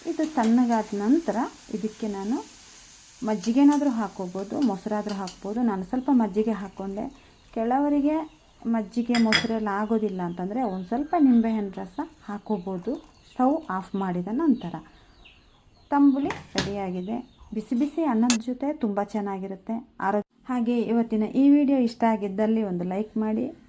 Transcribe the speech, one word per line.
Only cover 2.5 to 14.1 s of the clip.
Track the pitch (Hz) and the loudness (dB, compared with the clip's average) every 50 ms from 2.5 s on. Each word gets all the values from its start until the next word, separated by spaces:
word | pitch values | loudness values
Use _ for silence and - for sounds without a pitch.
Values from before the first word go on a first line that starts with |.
| - - - - - - - - - - - - - - - | -18 -20 -20 -20 -20 -20 -20 -20 -20 -20 -20 -20 -14 -8 -4
ಮಜ್ಜಿಗೆನಾದರೂ | 214 214 190 180 226 233 269 285 285 294 285 294 294 | -4 -2 -2 -2 0 4 6 8 8 6 6 2 0
ಹಾಕ್ಕೋಬೋದು, | 233 226 214 190 - - 190 180 180 190 196 202 226 285 | 0 0 -2 -4 -6 -8 -8 -6 -6 -8 -6 -6 -2 0
ಮೊಸರಾದರೂ | 294 226 196 185 - 214 214 208 202 208 202 | 0 0 0 -2 -4 -4 -4 -2 -2 -4 -6
ಹಾಕ್ಬೋದು. | 196 196 185 - - - 196 214 233 247 | -6 -8 -8 -10 -10 -8 -6 -4 0 0
ನಾನು | 226 202 185 185 | 0 0 -2 -4
ಸ್ವಲ್ಪ | - - 254 262 285 285 | -4 -4 -4 0 4 4
ಮಜ್ಜಿಗೆ | 247 226 202 180 208 214 233 | 4 4 4 2 0 0 0
ಹಾಕ್ಕೊಂಡೆ. | 214 185 202 190 - - 190 196 196 208 220 269 - - - - - _ _ - - | -2 -4 -6 -10 -10 -10 -10 -8 -6 -6 -8 -8 -10 -16 -20 -20 -20 _ _ -10 -6
ಕೆಲವರಿಗೆ | 233 226 233 254 269 285 294 294 294 277 294 311 320 320 311 - _ _ _ _ _ - | -4 -2 0 2 2 2 2 2 2 2 2 0 0 -4 -6 -12 _ _ _ _ _ -4
ಮಜ್ಜಿಗೆ | 226 226 226 214 185 - 240 233 240 240 233 226 | -2 -2 -2 -2 -2 -4 -4 0 2 2 4 4
ಮೊಸರೆಲ್ಲ | 220 220 - - 226 226 220 214 208 | 4 4 2 2 0 -2 -2 -2 -2
ಆಗೋದಿಲ್ಲ | 196 202 214 208 233 220 214 208 190 185 180 | -2 -2 0 0 0 0 0 -2 -2 -4 -4
ಅಂತಂದರೆ | 175 175 180 180 190 208 254 262 | -6 -4 -6 -6 -4 -2 -2 -2
ಒಂದು | 214 185 185 185 180 | -2 -4 -6 -6 -6
ಸ್ವಲ್ಪ | 233 247 294 302 - 349 | -4 -4 -4 -2 2 4
ನಿಂಬೆಹಣ್ಣು | 294 262 240 233 220 226 226 220 208 196 185 | 6 6 6 6 4 2 0 -2 -4 -4 -6
ರಸ | 196 190 185 - - 311 320 - _ - | -10 -12 -10 -8 -8 -10 -10 -10 _ -12
ಹಾಕ್ಕೋಬೋದು. | - 202 202 - - 220 190 175 190 190 180 180 226 277 320 - - _ _ _ - | -12 -12 -12 -6 -4 -4 -4 -4 -6 -8 -6 -6 -6 -8 -8 -10 -18 _ _ _ -16
ಸ್ಟವ್ | - - 254 262 294 320 - - | -2 0 2 2 2 0 -2 -4
ಆಫ್ | 185 190 185 - - | -6 -6 -6 -4 -4
ಮಾಡಿದ | 196 196 185 | -4 -2 -2